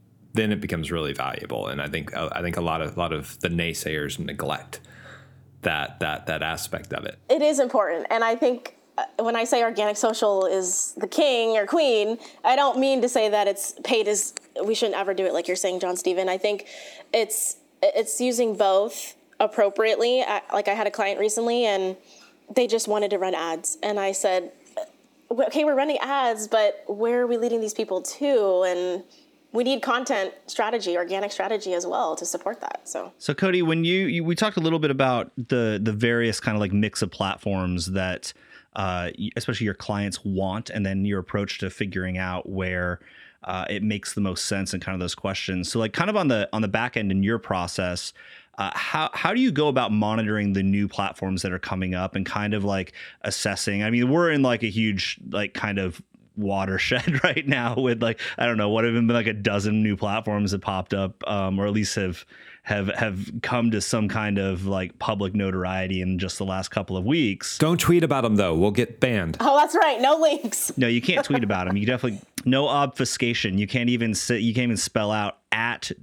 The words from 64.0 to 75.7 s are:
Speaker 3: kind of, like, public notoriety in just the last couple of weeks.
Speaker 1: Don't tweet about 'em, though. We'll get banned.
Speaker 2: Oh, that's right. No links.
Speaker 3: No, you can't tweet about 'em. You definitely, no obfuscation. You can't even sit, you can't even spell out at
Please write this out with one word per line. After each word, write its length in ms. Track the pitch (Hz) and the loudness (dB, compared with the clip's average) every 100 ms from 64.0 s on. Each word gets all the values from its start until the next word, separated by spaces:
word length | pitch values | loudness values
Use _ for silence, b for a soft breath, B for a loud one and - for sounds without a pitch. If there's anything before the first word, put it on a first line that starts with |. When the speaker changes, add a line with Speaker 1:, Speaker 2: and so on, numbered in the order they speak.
| 104 | 0
Speaker 3:
kind 300 | 104 104 101 | 0 0 0
of, 280 | 98 90 98 | 0 -2 -2
like, 320 | 98 92 - | -2 -4 -6
public 360 | - 101 98 | -4 -2 0
notoriety 680 | 101 98 92 90 95 92 95 | 0 -2 -2 -2 -2 -2 -2
in 180 | 92 92 | -2 -2
just 200 | 95 - | -4 -4
the 60 | |
last 240 | 98 95 92 | -4 -4 -4
couple 260 | - 95 95 | -4 -4 -2
of 80 | |
weeks. 540 | 98 165 120 98 - - | 0 2 2 -2 -4 0
Speaker 1:
Don't 200 | 156 170 | 2 2
tweet 240 | - 175 | 4 4
about 220 | 165 139 | 4 2
'em, 120 | 117 104 | 4 4
though. 200 | 95 82 | 4 4
We'll 140 | 101 | 4
get 260 | 101 120 - | 2 0 2
banned. 380 | 127 110 82 - | 2 2 0 0
Speaker 2:
Oh, 160 | 277 277 | 4 6
that's 180 | 302 339 | 6 4
right. 240 | 320 233 | 4 4
No 160 | 254 311 | 4 6
links. 600 | 320 294 226 - - 143 | 4 2 -2 -4 -4 0
Speaker 3:
No, 120 | 120 | 2
you 120 | 120 | 2
can't 240 | 147 185 | 2 2
tweet 200 | - 135 | 2 0
about 240 | 107 98 90 | 2 0 0
'em. 80 | 98 | 0
You 100 | 104 | 0
definitely, 340 | 127 127 101 - - | 0 -2 -4 -10 -4
no 240 | 131 131 143 | 0 2 2
obfuscation. 880 | 143 143 - 123 - 120 117 107 95 | 2 0 0 -4 0 0 0 0 0
You 80 | 104 | 0
can't 220 | 127 120 | 0 2
even 260 | 120 113 | 2 0
sit, 260 | 104 - 120 | 0 0 0
you 120 | 117 | 2
can't 100 | 113 | 2
even 120 | 120 104 | 0 0
spell 340 | - 113 104 | -2 -2 0
out 260 | 107 104 - - | 0 -2 -4 -4
at 400 | 110 117 | -2 -2